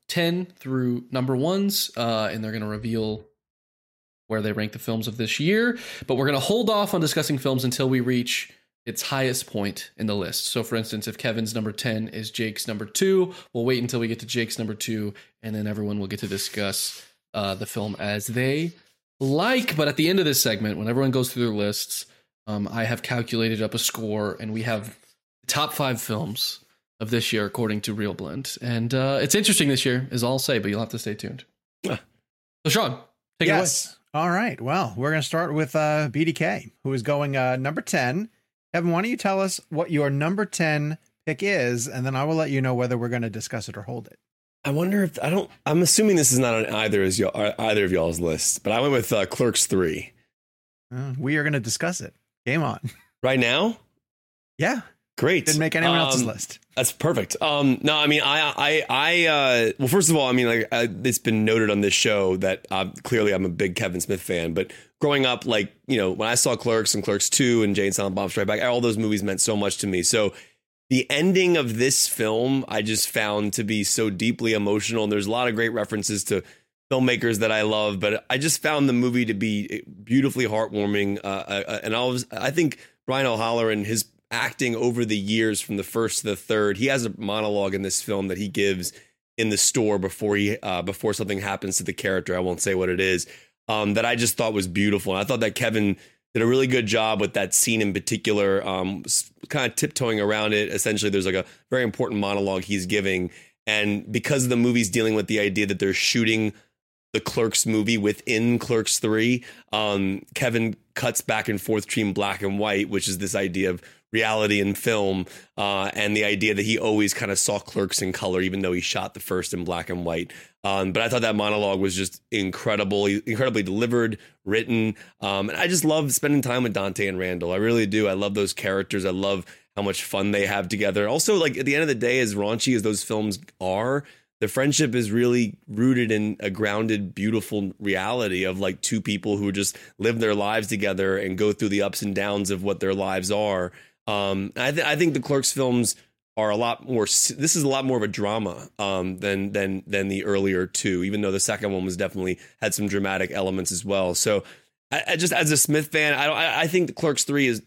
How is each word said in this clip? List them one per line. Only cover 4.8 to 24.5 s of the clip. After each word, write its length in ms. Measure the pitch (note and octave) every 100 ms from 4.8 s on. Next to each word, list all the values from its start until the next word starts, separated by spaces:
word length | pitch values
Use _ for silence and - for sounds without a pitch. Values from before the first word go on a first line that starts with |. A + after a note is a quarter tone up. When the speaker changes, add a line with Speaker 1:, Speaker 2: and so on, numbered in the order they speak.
| - A2+ A2
Speaker 1:
of 100 | A2
this 200 | A2 -
year. 400 | D3+ G#3+ A#3+ A#3+ - - -
But 80 |
we're 100 | B2+ C#3
gonna 140 | C#3
hold 300 | C3 G#3+ A3
off 240 | G#3+ G3+
on 60 | F#3
discussing 340 | F3 - D3 C#3+
films 280 | C#3 C3
until 240 | B2+ - C3
we 120 | C3
reach 500 | A#2+ B2 A#2+ - - - _ _ -
its 160 | A2
highest 440 | - C3+ C3 B2+ -
point 440 | A2 G2+ - - -
in 100 | A2
the 100 | G2+
list. 300 | F2 - -
So, 180 | A#2+
for 100 | A2+
instance, 320 | A2+ A2 A2 A2
if 100 | G#2
Kevin's 360 | B2 A2+ A2
number 160 | A2+ G#2+
ten 380 | G#2 B2+ A2 A2
is 220 | G#2 G#2+
Jake's 360 | - A2 G#2+ -
number 180 | G#2+ G#2
two, 480 | - F#3+ F#3+ F3+ F3+ -
we'll 120 | A#2+
wait 160 | A#2 B2+
until 180 | A#2+ B2
we 80 | A2+
get 100 | A2+
to 60 | A2
Jake's 320 | A#2+ A2+ -
number 160 | A2
two, 380 | G#2 - A2 G#2 G2 - _
and 120 | A2+
then 120 | G#2+ G#2
everyone 320 | G#2 G#2 G#2
will 60 | G2
get 120 | G2+
to 60 | G2+
discuss, 760 | G2 - - G2+ G2 - - - _ _
uh, 200 | - G2
the 120 | F#2+ G#2+
film 280 | A#2 G#2 G2
as 280 | G2+ G#2 G2+
they 460 | A#2 B2+ C#3+ E3 E3+ _ _ _ -
like. 560 | C3+ C#3+ G#3 C4 B3 D3+
But 100 | D3
at 80 | C#3+
the 120 | D#3+
end 100 | F#3+
of 60 |
this 160 | D#3+ C3+
segment, 360 | B2 G#2 G#2+ F2+
when 100 | G#2+
everyone 220 | A#2+ C3+
goes 220 | C3 B2
through 120 | B2+
their 100 | A#2+
lists, 520 | G#2 G#2 G#2 - - - _ _ _ -
um, 200 | G#2+ G2+
I 120 | A2+
have 180 | A2+ A#2
calculated 600 | - B2 A#2 A2+ A2+ A2
up 120 | G#2+
a 40 | A2+
score, 580 | - - A2 G#2+ G#2 -
and 120 | A2